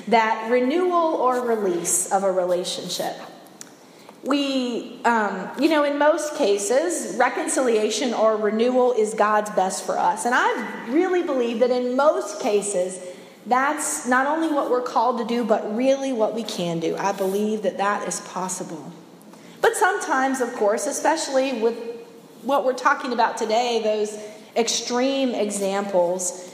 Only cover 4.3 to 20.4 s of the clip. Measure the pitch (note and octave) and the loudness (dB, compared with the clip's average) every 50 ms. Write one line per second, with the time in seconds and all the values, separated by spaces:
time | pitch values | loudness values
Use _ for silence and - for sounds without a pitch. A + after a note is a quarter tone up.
4.3 | C4+ C#4+ C#4 C#4 C4+ C4+ B3+ A#3+ A#3 G#3+ - - - - - A3+ A#3 A3+ G#3+ G3+ | 0 0 0 0 0 -2 -2 -2 -4 -4 -6 -8 -8 -2 0 2 2 2 2 0
5.3 | G3 F#3 F#3 F#3+ - - C4 D#4 D#4+ D4+ C#4+ C#4+ C#4+ C#4+ D4 D4+ D#4+ E4+ - - | -2 -4 -8 -8 -4 0 2 2 4 4 2 2 2 2 4 4 4 2 0 -4
6.3 | - - D4 G3+ G3+ G3+ G#3 - B3 C4 D#4+ F4+ A#3 - B3 G#3+ F3 A3 A#3+ C4 | -2 0 2 2 2 2 0 2 2 2 2 0 -2 -4 -6 -4 0 0 0 2
7.3 | C4 F#4 D#4+ - - D#4+ C4 B3 A#3 G#3+ G#3+ A3 G#3+ - - B3+ A3+ D#3+ G#3+ A3 | 0 -2 -4 -2 0 0 2 2 2 2 2 0 0 0 -2 -2 0 2 2 2
8.3 | A3 G#3 G#3+ G#3 G#3 A3 A3+ B3 B3 B3+ B3 B3 B3 - G#3+ G#3 G#3+ - G#3 G#3 | 2 2 0 0 2 2 2 2 4 4 4 2 4 2 0 0 2 2 2 4
9.3 | G#3+ G#3+ G#3 G#3 G3+ G#3 F#3 F#3+ F#3+ - - - - - - F3+ F3 - - A#3+ | 4 2 0 0 0 0 0 0 0 -4 -4 -4 -2 2 2 2 2 2 0 0
10.3 | B3 C#4 F4+ A4 B4 D#4 A3 G3+ G3+ - - A3 A#3+ D#4 F4+ F#4 F4+ F4+ E4+ - | 2 2 2 2 0 -2 -4 -8 -8 -10 -6 -2 0 2 2 2 2 0 0 0
11.3 | C#4 C4 A#3+ A#3 A#3 G#3+ B3 A#3+ B3+ B3 B3 B3 B3 C4 C#4 D4+ E4+ F#4+ F#4 - | 0 0 0 0 2 2 2 2 2 2 0 0 2 2 4 4 4 2 0 -6
12.3 | - - - B3 G#3 G#3 F#3 - - F#3 F3+ F#3 F#3+ - - - - - - - | -6 -4 -2 0 0 0 0 0 -2 -2 -2 -2 -4 -10 -12 -14 -16 -16 -18 -20
13.3 | - - - G#3 A#3 B3+ C4 C#4+ D4+ D4+ - - - - - A#3 B3+ B3+ C4+ C#4+ | -20 -10 -2 0 2 2 2 2 0 -2 -4 -6 -6 -4 0 2 2 4 4 2
14.3 | D4+ E4 E4 D#4+ D4+ C#4 A#3 - A#3+ B3 B3 B3 - C4 A3+ A#3+ B3 A3+ A#3 G#3 | 0 0 0 0 0 0 0 0 0 0 0 0 0 2 2 2 2 0 -2 -2
15.3 | A#3+ A#3+ A#3+ G#3 A3 - - G#3+ G#3+ A3+ B3+ C4+ C4+ C#4 C#4 C4+ C4 A3+ G#3+ F#3+ | -2 0 2 2 0 0 0 -2 -2 0 2 2 2 2 0 -4 -2 0 0 0
16.3 | - A#3 A3+ G#3+ - - F3+ E3+ E3+ E3+ D#3+ E3 E3 - D#3 G3 G3+ G3 G3+ F#3+ | -2 -4 -6 -6 -6 -4 -4 -2 -2 -2 -2 -2 -2 -2 -2 -2 -2 0 -2 -2
17.3 | F#3+ G3+ G#3+ G#3+ A3 G#3 F#3+ F#3 - - G3 G3+ G#3 - - - F3+ - - - | 0 0 -2 -2 -2 -2 -2 -2 -2 -2 -2 -2 -2 -2 -4 -6 -6 -8 -8 -10
18.3 | - F#3+ F3+ F#3 - - - - F3 D#3 C3+ - - - - - - - - - | -8 -6 -6 -6 -6 -8 -8 -10 -10 -12 -12 -14 -16 -18 -20 -20 -20 -20 -20 -20
19.3 | - - - - - - - A4 A4+ A4 G4 F4+ G4 G4+ - - D#4+ C4+ C4 C4+ | -20 -20 -20 -20 -6 0 2 2 2 4 2 2 2 0 -2 -2 0 0 2 0
20.3 | C4+ B3+ | 0 0